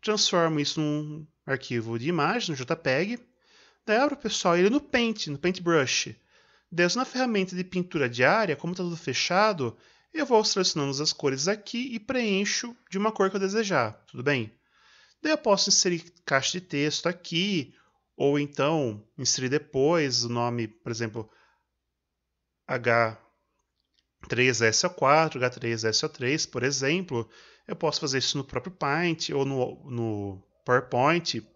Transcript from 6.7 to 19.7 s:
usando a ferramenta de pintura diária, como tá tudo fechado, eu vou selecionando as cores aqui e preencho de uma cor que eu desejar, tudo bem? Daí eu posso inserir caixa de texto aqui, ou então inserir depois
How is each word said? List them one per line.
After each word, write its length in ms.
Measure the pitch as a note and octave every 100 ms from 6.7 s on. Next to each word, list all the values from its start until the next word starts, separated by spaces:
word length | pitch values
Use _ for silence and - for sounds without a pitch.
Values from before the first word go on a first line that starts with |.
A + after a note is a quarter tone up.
| E3 F3
usando 180 | G3+
a 20 | C4
ferramenta 500 | B3+ B3+ G#3 F#3 F3+
de 80 |
pintura 460 | F#3 F#3 F3+ E3 B2+
diária, 480 | A#2+ B2+ G#3 G#3 C#3+
como 180 | E3 F3+
tá 80 |
tudo 140 | F3 E3
fechado, 800 | - B2 - F3+ A3 F#3 B2 - _ _ _
eu 140 | D#4+ C4
vou 180 | A3+ G#3+
selecionando 560 | G3+ F3+ D#3 C#3 C3+
as 100 | D3+
cores 360 | - C#3+ C3+ D#3+
aqui 480 | G#3+ - A#3 C4 A3+
e 40 |
preencho 760 | - C4 A3 F#3+ G3+ - A#3+ A#3+ _
de 120 | F#3+
uma 120 | G#3+
cor 200 | G#3+ F#3+
que 40 | G3
eu 40 |
desejar, 540 | F#3+ G#3 G#3 E3 A2+ G#2 _
tudo 160 | B2+
bem? 340 | B2+ C#3 G#2+ _ _ _ _ _ _ _
Daí 120 | D4+
eu 60 | D4+
posso 300 | B3+ G3 -
inserir 320 | F#3 F#3+ E3+ - _
caixa 280 | - C3+ B2+
de 100 | C#3
texto 460 | - C#3+ D3+ D3 E3+
aqui, 680 | F3 - E3 G3 F#3 B2+ _ _ _ _ -
ou 220 | C#3 D3
então 680 | D3 C#3+ C#3 D#3+ C3 G#2 - -
inserir 320 | B2+ - B2+
depois 760 | D3 D3+